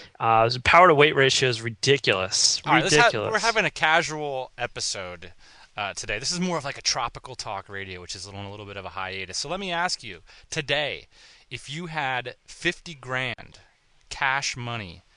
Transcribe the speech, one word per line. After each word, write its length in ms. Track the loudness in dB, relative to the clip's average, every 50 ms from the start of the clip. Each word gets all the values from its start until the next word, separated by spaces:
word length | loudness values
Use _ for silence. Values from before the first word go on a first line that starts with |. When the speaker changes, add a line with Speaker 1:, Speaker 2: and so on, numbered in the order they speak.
| -16 -16 _ -4
Speaker 1:
Uh, 300 | 0 4 4 6 4 4
the 120 | 2 0
power 280 | 2 6 8 10 10 10
to 60 | 10
weight 200 | 8 8 6 6
ratio 340 | 6 4 4 4 4 2 2
is 140 | 0 -2 -4
ridiculous. 1000 | -8 -8 -2 2 2 2 4 4 2 2 2 0 -2 0 0 2 2 0 0 0
Speaker 2:
All 60 | 2 4
right, 100 | 4 4
let's 140 | 6 6
ha-, 80 | 6 6
Speaker 1:
Ridiculous. 280 | 6 6 2 -2 0 0
Speaker 2:
we're 60 | 0
having 260 | 0 0 2 2 0
a 60 | 0
casual 800 | 0 0 2 4 4 4 2 2 -4 -6 -6 -4 -4 -6 -6 -8 _ -8
episode, 720 | -8 -8 -6 -6 -6 -6 -6 -6 -8 -10 -10 -12 -14 -18 -18 -20 -20 -20 -20 -20 -20 -16 _
uh, 160 | -6 -6 -6 -6
today. 260 | -8 -6 -6 -6 -4
This 140 | -4 -4 -4
is 80 | -2
more 160 | -2 -2 -2
of, 80 | -4 -4
like, 140 | -6 -8 -4
a 40 | -2
tropical 520 | -2 -2 -2 -2 -6 -8 -10 -16 -16 -14
talk 340 | -12 -10 -8 -8 -10 -10 -10
radio, 320 | -12 -12 -10 -10 -12 -12
which 160 | -12 -12 -12
is 100 | -12 -12
on 80 | -12 -12
a 160 | -12 -12 -10
little 160 | -12 -12 -14
bit 100 | -12 -12
of 80 | -12 -12
a 60 | -12
hiatus. 480 | -10 -8 -8 -8 -8 -8 -10 -8 -8 -8
So 100 | -8 -6
let 120 | -8 -8
me 100 | -6 -6
ask 320 | -4 -2 -2 -4 -4 -6 -10
you, 180 | -12 -16 -16 -18 -20 -20 -20 -16 -10
today, 600 | -8 -6 -2 -2 0 0 0 -2 -4 -8 -12 _ _ _ -20 -20 -20 _ _ -14
if 180 | -14 -14 -12 -10
you 180 | -10 -10 -8
had 500 | -8 -6 -4 -2 -2 -2 -4 -6 -8 -12 _ _
fifty 480 | -20 -12 -6 -4 -4 -4 -4 -8 -16 -16
grand 640 | -14 -10 -6 -4 -4 -4 -4 -6 -10 -12 -20 -20 -20 _ _ _ _ _ _ _ _ _ -14
cash 480 | -6 -2 0 0 0 0 -2 -4 -6
money 460 | -6 -8 -8 -6 -8 -8 -10 -14 -18 _ _ _